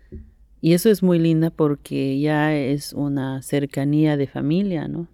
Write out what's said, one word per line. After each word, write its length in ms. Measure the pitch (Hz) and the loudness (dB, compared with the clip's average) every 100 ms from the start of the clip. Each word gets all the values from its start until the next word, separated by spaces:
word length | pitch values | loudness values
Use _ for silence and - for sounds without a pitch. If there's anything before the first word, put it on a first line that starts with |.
| _ - - _ _ - | _ -20 -20 _ _ -4
Y 80 | 160 | 2
eso 180 | 175 226 | 4 4
es 140 | 196 | 4
muy 160 | 185 175 | 4 4
linda 300 | 165 160 165 | 4 2 0
porque 680 | - 151 143 - 139 135 135 | 0 0 0 -6 -4 -2 -2
ya 340 | 151 151 151 151 | 0 0 0 0
es 380 | 131 143 - | -2 -4 -6
una 480 | - 143 139 135 135 | -6 -4 -2 -4 -6
cercanía 760 | - 143 139 - 139 151 156 147 | -4 -4 -2 -2 0 2 2 2
de 120 | 135 | -2
familia, 600 | 135 135 170 202 165 139 | -4 -2 0 0 -2 -4
¿no? 220 | 151 170 | -8 -10